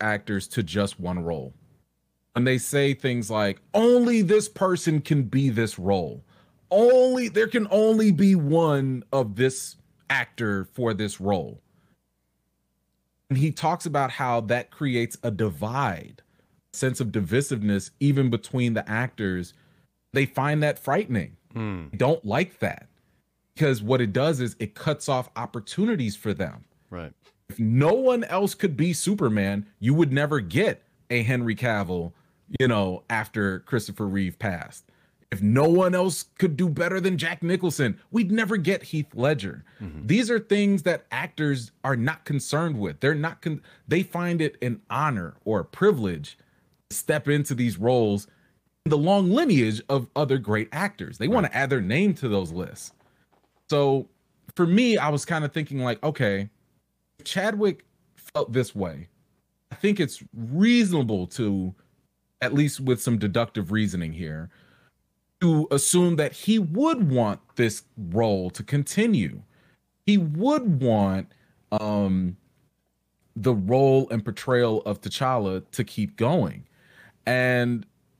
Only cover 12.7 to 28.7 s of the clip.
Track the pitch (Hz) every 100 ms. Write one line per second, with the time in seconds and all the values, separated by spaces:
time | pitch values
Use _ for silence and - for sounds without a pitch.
12.7 | _ _ _ _ _ - 131 156 - 160
13.7 | 175 170 143 131 - 127 120 107 120 -
14.7 | - 143 120 117 - 120 95 110 76 107
15.7 | 131 131 87 - - _ _ _ _ _
16.7 | - 135 123 117 107 87 123 143 120 104
17.7 | 98 - - 143 139 131 117 - 127 120
18.7 | 110 - 110 127 - 101 92 87 - _
19.7 | _ _ _ _ 135 135 - 143 151 151
20.7 | - - 156 214 113 78 - _ 117 107
21.7 | 92 76 95 123 165 104 120 190 - 95
22.7 | - - _ _ _ _ _ _ - 151
23.7 | 123 104 131 113 117 151 139 120 - 107
24.7 | - 156 147 - 131 123 - 117 120 -
25.7 | - 220 202 113 - 110 90 85 50 -
26.7 | _ _ 90 78 - _ _ - - 110
27.7 | 123 151 233 262 240 226 185 196 - 196